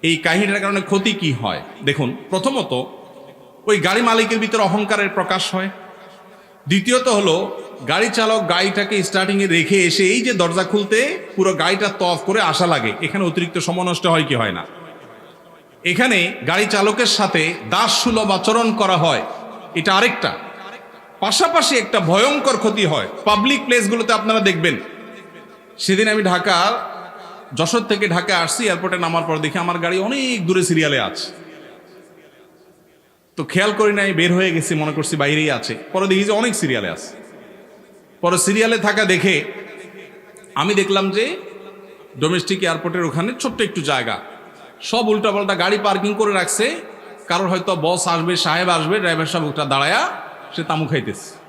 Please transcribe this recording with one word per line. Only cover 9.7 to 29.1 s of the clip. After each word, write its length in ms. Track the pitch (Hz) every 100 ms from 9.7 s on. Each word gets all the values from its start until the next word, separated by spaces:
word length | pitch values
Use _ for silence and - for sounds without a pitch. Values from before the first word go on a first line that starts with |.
| 196
এসে 180 | 175 -
এই 180 | 185 233
যে 120 | 240
দরজা 320 | 208 170 175
খুলতে 640 | 185 208 202 214 277 381 - -
পুরো 180 | 175
গাড়িটা 340 | 190 160 196 202 202
তওয়াফ 220 | 180 170
করে 200 | - 208
আসা 260 | 175 151 175
লাগে, 260 | 147 113 202
এখানে 220 | 180 196
অতিরিক্ত 340 | 180 160 170 175
সময় 260 | - 175
নষ্ট 220 | 180 170 180
হয় 180 | 165
কি 100 | 143
হয় 180 | 123 107
না? 120 | 90 80 - - - - - - - - - - -
এখানে 500 | 175 175 254 202 175 - 123
গাড়ি 200 | 180 208
চালকের 400 | 208 202 214 240
সাথে 480 | - 190 170 156 175 107
দাসসুলভ 600 | 180 226 - 247 220 214
আচরণ 420 | 185 - 226 226
করা 240 | 220 196 180
হয়। 260 | 165 123 - - - - -
এটা 200 | 165 165
আরেকটা। 440 | 190 240 247 139 - - - - - - - - -
পাশাপাশি 580 | 196 - 339 339 - 269
একটা 220 | 202 214
ভয়ঙ্কর 560 | 165 190 254 294 262 233
ক্ষতি 300 | 220 208 175
হয় 220 | 151 95 -
পাবলিক 400 | - 208 240 277
প্লেসগুলোতে, 480 | - 240 202 233 226
আপনারা 280 | 220 208 220
দেখবেন। 360 | 196 170 165 123 - - - - - - - - - -
সেদিন 300 | - 190 214
আমি 140 | 214
ঢাকা, 560 | 190 180 190 175 190 233 - - - - - - -
যশোর 300 | 117 160 240
থেকে 240 | - 202 196
ঢাকা 300 | 170 175 185
আসছি, 260 | 165 -
এয়ারপোর্টে 340 | 220 175 180 180
নামার 240 | 170